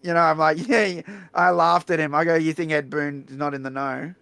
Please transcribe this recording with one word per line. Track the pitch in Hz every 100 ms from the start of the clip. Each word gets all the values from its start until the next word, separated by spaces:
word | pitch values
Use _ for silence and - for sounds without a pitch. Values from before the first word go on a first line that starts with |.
You | 175
know, | 170
I'm | 165 156
like, | 156 156
<laughs> | 226
Yeah, | 240 208
yeah. | 175 - 202 180
I | - 175
laughed | 175 170 175 170
at | 165
him. | 156
I | 147
go, | 165
You | 165 160
think | 156 170
Ed | 151 143
Boon's | 147 147 143 135
not | 135 147
in | 139
the | 135
know? | 135 139 131 143 180